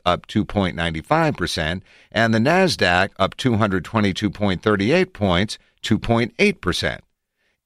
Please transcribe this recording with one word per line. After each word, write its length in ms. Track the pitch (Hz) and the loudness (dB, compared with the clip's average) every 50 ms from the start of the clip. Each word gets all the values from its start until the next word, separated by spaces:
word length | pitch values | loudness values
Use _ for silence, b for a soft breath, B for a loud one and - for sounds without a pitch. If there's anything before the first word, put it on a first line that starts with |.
| - | -2
up 220 | 90 87 80 - | 0 0 0 -4
two 180 | - - 110 95 | -2 -2 -2 -2
point 320 | - - 104 95 87 - | 0 0 0 0 0 -2
nine 240 | 80 85 85 80 80 | -4 -4 -4 -4 -6
five 340 | 73 - 151 160 165 151 - | -4 -2 0 0 2 0 0
percent, 480 | - 90 82 - 92 80 76 87 95 b b b b b b | -2 -4 -4 -2 -4 -4 -4 -4 -6 b b b b b b
and 220 | - 104 117 113 110 | 0 0 2 4 2
the 40 | 113 | 2
Nasdaq 760 | 113 139 170 185 190 175 113 - 104 90 87 90 95 98 - - | 2 2 4 4 2 2 2 0 2 2 4 2 0 0 -2 -2
up 160 | 98 90 - - | -2 -2 -2 -2
two 180 | - 127 117 | 0 0 2
hundred 260 | 101 110 104 95 92 | 2 2 0 0 -2
twenty-two 460 | 82 - - 110 104 98 87 - 107 98 | -4 -2 -2 0 0 0 0 -2 -2 -4
point 320 | 80 - 104 101 92 85 | -2 -2 -2 -2 -2 0
thirty-eight 540 | - 110 107 95 98 110 151 185 185 - - | 0 0 0 2 2 2 2 2 0 -2 -4
points, 420 | - 104 95 87 87 104 - - - _ _ _ _ | -2 0 2 2 2 0 -2 -6 -12 _ _ _ _
two 180 | - - 110 101 | -2 0 0 0
point 360 | - - 117 113 120 110 - - | 2 0 0 0 0 -2 -2 0
eight 220 | - 104 95 - | 0 0 0 -2
percent. 420 | - 90 82 - - 80 57 50 - _ _ _ _ _ _ _ _ _ _ _ _ | -4 -4 -2 -2 -4 -4 -6 -8 -12 _ _ _ _ _ _ _ _ _ _ _ _